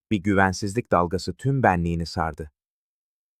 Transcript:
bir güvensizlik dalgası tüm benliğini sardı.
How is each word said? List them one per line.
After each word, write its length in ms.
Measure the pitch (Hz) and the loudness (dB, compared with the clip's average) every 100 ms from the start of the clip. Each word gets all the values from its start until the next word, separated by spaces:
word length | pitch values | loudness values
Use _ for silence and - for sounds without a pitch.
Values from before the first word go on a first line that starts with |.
| _ | _
bir 60 | 107 | -2
güvensizlik 720 | 92 95 95 90 104 104 - | 2 4 4 0 -4 -6 0
dalgası 420 | 87 87 90 - | 2 2 -2 -6
tüm 300 | 87 131 139 | -6 -4 2
benliğini 420 | 117 90 85 85 82 | 2 2 0 -2 -4
sardı. 460 | - 80 73 76 _ _ _ _ _ _ _ _ _ | -4 -6 -6 -14 _ _ _ _ _ _ _ _ _